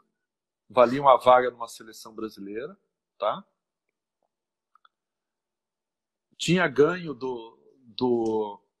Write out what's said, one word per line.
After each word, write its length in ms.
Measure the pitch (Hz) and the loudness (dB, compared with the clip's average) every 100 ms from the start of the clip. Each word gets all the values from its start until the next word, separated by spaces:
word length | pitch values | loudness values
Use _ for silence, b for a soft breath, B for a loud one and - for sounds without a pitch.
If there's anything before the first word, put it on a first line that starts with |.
| _ _ _ _ _ _ _ | _ _ _ _ _ _ _
valia 320 | 110 120 135 | 2 2 4
uma 160 | 139 123 | 4 4
vaga 340 | 127 127 123 | 6 4 4
numa 160 | 120 117 | -6 -14
seleção 460 | - 113 107 113 | -16 -20 -20 -20
brasileira, 640 | 110 107 104 98 104 151 196 _ _ _ _ | -12 -12 -12 -14 -12 -14 -16 _ _ _ _
tá? 260 | 101 151 - _ _ _ _ _ _ _ _ _ _ _ _ _ _ _ _ _ _ _ _ _ _ _ _ _ _ _ _ - | -6 -6 -12 _ _ _ _ _ _ _ _ _ _ _ _ _ _ _ _ _ _ _ _ _ _ _ _ _ _ _ _ -8
Tinha 300 | - 180 170 | -2 0 2
ganho 460 | 123 151 180 170 | 2 2 2 -8
do, 440 | 123 131 120 113 - _ _ | -10 -8 -8 -12 -20 _ _
do 800 | 123 101 127 117 113 110 104 101 _ _ | -20 -4 -2 0 -2 -2 -4 -10 _ _